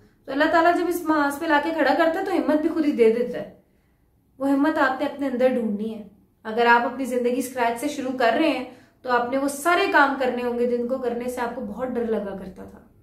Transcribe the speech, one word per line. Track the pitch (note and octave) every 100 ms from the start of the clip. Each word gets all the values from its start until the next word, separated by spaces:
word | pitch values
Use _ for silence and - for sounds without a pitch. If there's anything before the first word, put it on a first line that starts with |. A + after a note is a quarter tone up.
| _ _ -
तो |
अल्लाह | C4+ D#4+
ताला | E4+ E4+
जब | F4 F4
इस | E4+ D#4
महाज | D#4 C#4+ C#4
पे | E4
लाके | D4 D#4+
खड़ा | D#4+ C4+
करता | D#4+ D#4+ F4
है |
तो | G4
हिम्मत | E4+ - D4+
भी | E4
खुद | E4
ही | D4
दे | A3+ A3+
देता | A#3 G3+ D#3+
है। | - - _ _ _ _ _ _ _ _
वो | C4+
हिम्मत | C#4 D4+ D#4
आपने | C4+ C4 C#4+
अपने | - C#4
अंदर | A#3+ B3+
ढूंढनी | B3 A3 G3+ A3+
है। | G#3 - - _ _
अगर | A3 A3+ A#3
आप | A#3+ B3
अपनी | A#3+ C4
जिंदगी | B3 A#3+ B3+
scratch | - B3+ A#3 A#3
से | D4
शुरू | C#4 B3+
कर | B3+ A#3
रहे | D4+ D#4
हैं | B3+ B3+ - _ _
तो | B3+
आपने | A#3+ A#3+ C4+
वो | C#4
सारे | - E4+ F4+ G4
काम | D#4 C4+ C4
करने | B3 A#3+
होंगे | A#3+ A#3 A#3+
जिनको | A#3+ A#3 C4
करने | B3 A#3 A#3+
से | B3+
आपको | A#3+ C4
बहुत | G3+ A3+ B3+
डर | A#3 A3
लगा | G#3+ G3 F#3+
करता | F#3 G3
था। | G3 - - _